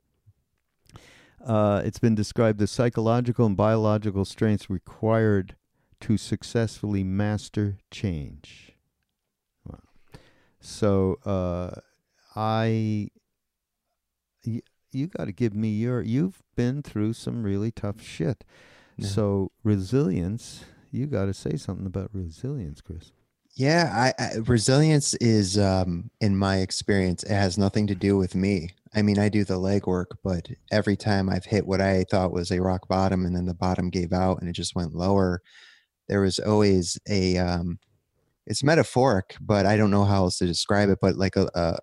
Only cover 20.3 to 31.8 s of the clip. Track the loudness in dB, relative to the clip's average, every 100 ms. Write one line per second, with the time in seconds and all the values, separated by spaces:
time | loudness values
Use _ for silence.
20.3 | -6 -10 -20 -20 _ _ -8 -4 -2 -2
21.3 | -4 -6 -6 -8 -8 -8 -8 -8 -8 -10
22.3 | -10 -10 -8 -10 -12 -16 -16 -18 _ _
23.3 | _ _ 0 2 4 2 2 0 0 -4
24.3 | -2 2 4 6 6 6 4 2 2 4
25.3 | 4 4 4 4 4 2 -4 -8 -2 0
26.3 | 2 2 2 0 -2 0 2 2 -2 -2
27.3 | 0 2 2 2 2 -2 0 2 2 0
28.3 | 0 0 0 -4 -12 _ 0 2 4 2
29.3 | 2 0 0 0 0 0 -2 -4 -6 -4
30.3 | -4 -6 -16 -2 0 0 0 0 0 0
31.3 | -2 0 -2 0 0